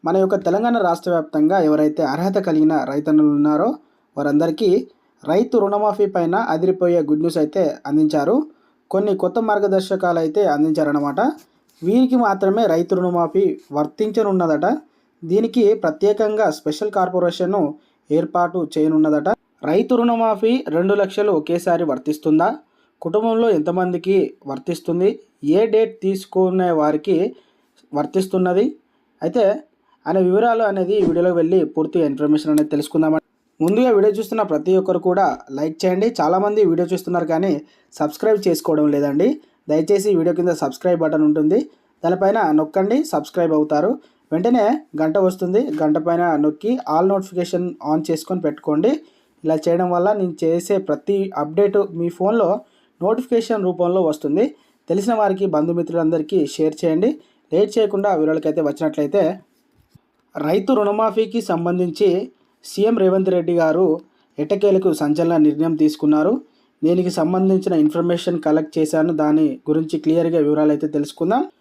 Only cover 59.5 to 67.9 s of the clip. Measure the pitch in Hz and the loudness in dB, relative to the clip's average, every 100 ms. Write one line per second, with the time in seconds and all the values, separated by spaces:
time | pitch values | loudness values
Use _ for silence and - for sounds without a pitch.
59.5 | _ _ _ _ - _ _ _ - 147 | _ _ _ _ -20 _ _ _ -8 -2
60.5 | 190 196 247 202 208 220 214 220 233 208 | -2 2 0 0 0 0 0 -2 -4 -4
61.5 | 170 170 180 180 156 202 180 247 _ _ | -2 -2 -2 -2 0 2 2 -4 _ _
62.5 | _ - - 214 226 190 190 190 180 170 | _ -12 -2 0 2 2 2 2 0 0
63.5 | 170 160 160 185 165 - _ _ - 147 | 0 2 2 2 0 -6 _ _ -8 -4
64.5 | 196 202 190 185 156 147 151 170 165 151 | 0 2 2 2 0 0 0 2 4 4
65.5 | 147 165 156 151 151 147 151 160 269 - | 2 -2 2 0 2 0 2 2 -2 -6
66.5 | _ _ _ 156 175 180 185 160 185 190 | _ _ _ 0 2 0 -2 0 2 2
67.5 | 190 190 170 151 | 2 0 2 2